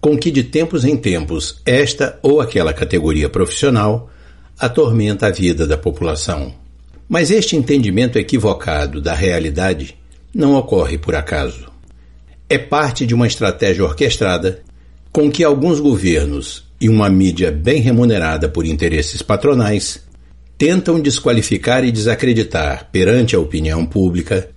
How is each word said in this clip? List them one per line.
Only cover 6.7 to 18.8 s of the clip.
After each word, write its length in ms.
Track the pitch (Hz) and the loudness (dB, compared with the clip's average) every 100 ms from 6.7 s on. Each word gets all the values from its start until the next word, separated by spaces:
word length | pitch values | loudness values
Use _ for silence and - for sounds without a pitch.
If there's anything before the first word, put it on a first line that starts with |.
| - - - - | -20 -20 -20 -4
Mas 240 | 165 175 | 0 2
este 240 | 214 - | 2 2
entendimento 640 | 160 123 143 110 92 123 117 | -2 2 2 2 2 2 0
equivocado 800 | 90 131 104 85 - 76 73 73 | 0 0 0 0 -2 -2 -4 -4
da 140 | 73 | -4
realidade 840 | 82 95 85 80 73 92 80 67 - - - - | 0 0 0 -2 -2 -2 -2 -6 -14 -20 -20 -12
não 200 | - 143 | -2 2
ocorre 420 | 139 123 101 73 78 | 2 2 0 0 -4
por 180 | 76 | -4
acaso. 520 | - - 76 67 - - - - - - - - - - | -4 -4 -4 -4 -8 -20 -20 -20 -20 -20 -20 -20 -20 -4
É 80 | 143 | -4
parte 480 | - 147 147 120 | -2 -2 -2 -2
de 100 | 123 | 0
uma 120 | 117 117 | 2 0
estratégia 580 | - 101 - 120 101 | 0 -4 0 0 0
orquestrada 760 | 87 78 127 - 101 90 92 92 - - - - - | 0 0 -2 0 -2 0 -2 -6 -16 -20 -20 -20 -6
com 180 | - 147 | 0 0
que 140 | 143 | 2
alguns 360 | 160 139 156 151 | 2 2 2 2
governos 840 | 147 107 90 78 73 71 - - - - | 2 2 2 0 0 -4 -10 -16 -20 -2
e 80 | 113 | 2
uma 220 | 110 101 | 4 4
mídia 420 | 95 95 82 95 | 4 2 2 -2
bem 300 | 80 90 151 | 0 0 2
remunerada 680 | 120 117 120 104 80 78 78 | 2 4 4 2 0 -2 -2
por 160 | 78 | -2
interesses 560 | 80 78 | -2 -2